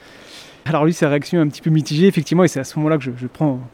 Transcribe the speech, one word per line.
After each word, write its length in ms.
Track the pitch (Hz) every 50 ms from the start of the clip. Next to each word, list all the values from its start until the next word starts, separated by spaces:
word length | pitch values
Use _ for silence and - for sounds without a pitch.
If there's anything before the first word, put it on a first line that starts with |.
| - - - - - - - - - - - - -
Alors 180 | 147 160 147 151
lui, 80 | 165
sa 160 | 170 - 170
réaction 320 | 143 143 147 - - 180 175
est 20 |
un 60 | 151
petit 140 | 147 - -
peu 80 | - 170
mitigée, 380 | 156 156 143 - 151 151 185
effectivement, 360 | 196 - 175 139 - 165 180 185
et 60 | 156
c'est 100 | - 135
à 60 | 131
ce 120 | - - 151
moment-là 180 | 151 156 160
que 80 | 147 131
je, 60 | 131 120
je 120 | 120 131
prends 340 | 127 - - 160 147 127 127 127 117